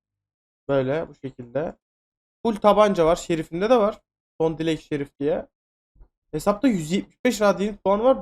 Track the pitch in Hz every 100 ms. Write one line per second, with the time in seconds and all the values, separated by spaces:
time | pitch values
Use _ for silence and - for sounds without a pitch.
0 | _ _ _ _ _ _ - 139 131 156
1 | 170 - 131 - 120 131 160 - _ _
2 | _ _ _ _ 233 208 208 202 214 180
3 | 160 175 - 165 156 170 214 247 208 -
4 | _ _ _ - 160 160 160 156 - 147
5 | 143 _ 143 180 - _ _ _ _ _
6 | - _ _ 156 196 202 277 190 151 190
7 | - _ 247 202 208 175 208 202 190 208
8 | 247 262